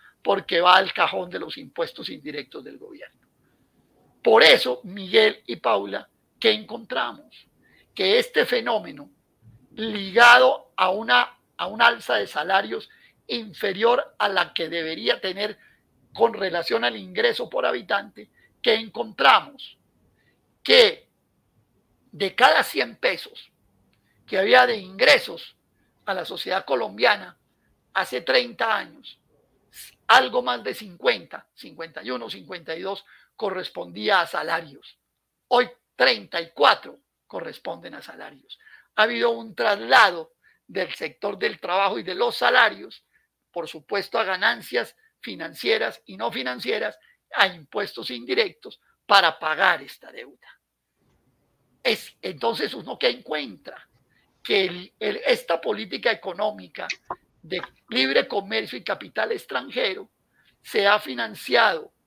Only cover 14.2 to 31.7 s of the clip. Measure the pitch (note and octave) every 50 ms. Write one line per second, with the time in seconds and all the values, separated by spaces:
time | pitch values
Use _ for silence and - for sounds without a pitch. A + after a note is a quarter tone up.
14.2 | G#3+ G3+ F#3+ F#3 F3 - - - E3+ D#3+ E3 E3+ D#3+ D#3+ D#3+ F#3 A3+ A#3+ A#3 A#3
15.2 | - F#3 F3+ F#3+ G#3 G#3+ G#3 - _ _ _ _ _ _ _ _ _ _ _ -
16.2 | A3+ A3+ G#3+ G3 G3 F#3 E3 E3+ E3 - A3+ A3+ A#3 A#3+ A3+ G#3+ F#3+ F#3 F3+ G3+
17.2 | A3+ A#3+ G#3 - A#3+ - - C4 B3+ A#3+ A#3+ B3 G3+ - A3 G3+ G#3 G#3 _ G#3
18.2 | G#3 - _ _ _ _ _ _ - B3 A3 A3+ A3+ G#3+ - A3 A#3 A3 F#3+ -
19.2 | C4+ C4+ A#3+ G3+ - - C#4+ - - - - _ _ _ _ _ _ _ _ _
20.2 | _ _ _ _ _ _ _ _ _ - C4 C4 A#3 G3 D#3 - _ _ _ _
21.2 | _ _ _ _ _ _ _ _ _ _ _ _ _ _ _ _ _ _ - D3
22.2 | G3+ F#3+ - - A#3+ D4 D#4+ D#4 - - - - A#3+ A#3 A3 _ - A#3 F#3 D#3
23.2 | - - - - - _ _ _ _ _ _ _ _ _ _ _ _ _ _ _
24.2 | _ - - F#3+ G3 A3 B3 B3+ B3+ A#3+ A#3 G#3 F#3 F#3 F#3+ F#3+ B3 B3+ - -
25.2 | - - F3+ E3 - - _ _ _ _ _ _ _ _ _ _ _ - F#3+ F#3
26.2 | - - F#3 E3+ - F#3 F#3 F#3+ F#3+ - - A#3 A3+ G#3 G3 G#3+ A#3 A#3 G#3 G3
27.2 | F#3 F3+ - _ _ _ _ _ _ _ _ _ _ _ _ G3 F#3 - B3+ B3
28.2 | F3+ - C4 B3+ B3 A#3+ G#3 - A#3 A3+ A3 G3+ F#3+ F3 - - _ - - _
29.2 | _ _ _ _ _ _ _ _ _ _ _ - - - _ _ _ - A3+ C4
30.2 | C4 B3+ G#3+ B3 B3 B3+ B3 A#3 G#3 G#3 G#3 - G#3+ G3 F3 - - A#3+ A#3 F#3+
31.2 | E3 _ - - - _ _ - - F#3